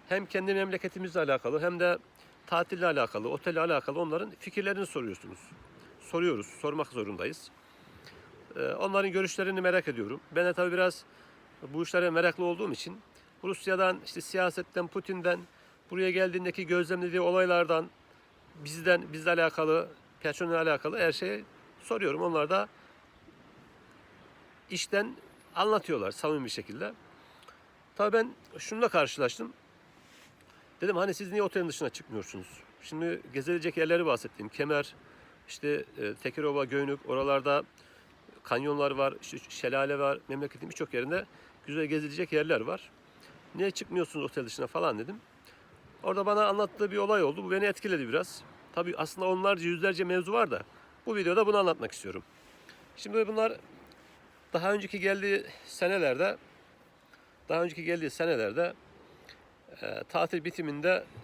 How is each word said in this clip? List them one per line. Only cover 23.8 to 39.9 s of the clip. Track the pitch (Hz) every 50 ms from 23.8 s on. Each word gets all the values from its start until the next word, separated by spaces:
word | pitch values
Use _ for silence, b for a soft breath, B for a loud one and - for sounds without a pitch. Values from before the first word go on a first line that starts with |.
| - - - - - - - - - - - - - - - - - -
işten | 180 175 - - 202 202 214 - 254 - - - - - - - -
anlatıyorlar | 170 190 214 214 202 - - 156 117 98 98
samimi | - - - 151 156 147 127
bir | 110
şekilde. | - 117 - - 101 139 185 214 226 - - - B B B B B B B B B B B B B - - _ _
Tabii | - 202 214 202
ben | 226 226 247 - - - - - 160
şununla | - - 214 220 240 214
karşılaştım. | - 170 143 127 - 143 135 120 - - 226 240 - - - - - - - - B B B B B B B B B _ B B B B B B B -
Dedim | 180 196 190
hani | 170 190 202 165
siz | - 202 180
niye | 190 208 202
otelin | 190 - 196 175 160
dışına | 135 - 156 120
çıkmıyorsunuz? | - - - - - 107 95 - - 98 90 - - - - - - - -
Şimdi | - 156 156 165 170 170 - - 135 127
gezilecek | 139 131 160 175 170 156 165 -
yerleri | 165 160 156 170 170 170
bahsettim. | 156 123 - - 113 - - 104 107
Kemer, | - - 143 147 151 147 143 - - - B B B B B B B B - -
işte, | - - - 147 147 147 143 - - -
e, | 113 104 104
Tekiroba, | - - 131 - 156 147 147 143 143 135
Göynük, | 120 135 139 139 139 139 139 - -
oralarda | 127 131 135 139 139 139 131 143 143 147 - - _ B B B B B B B B - - - - - _
kanyonlar | - 123 123 139 147 143 143 143 143
var, | 139 135 135 135 - -
işte | - - - - - -
şelale | - - - 123 131 135 139 139